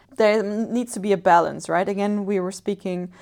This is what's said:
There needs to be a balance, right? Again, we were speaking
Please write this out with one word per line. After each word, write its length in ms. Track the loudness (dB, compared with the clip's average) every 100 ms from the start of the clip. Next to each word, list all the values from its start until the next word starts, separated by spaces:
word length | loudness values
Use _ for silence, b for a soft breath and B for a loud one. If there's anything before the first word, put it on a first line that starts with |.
| b 0
There 260 | 2 2
needs 500 | 0 -2 -2 -2 -4
to 80 | -4
be 120 | 0
a 40 | 2
balance, 520 | 4 4 4 -2 -2
right? 200 | -2 0
Again, 360 | 0 -2 -2
we 160 | -2 -2
were 120 | -2
speaking 600 | -6 -6 -4 -4 -6 -8 B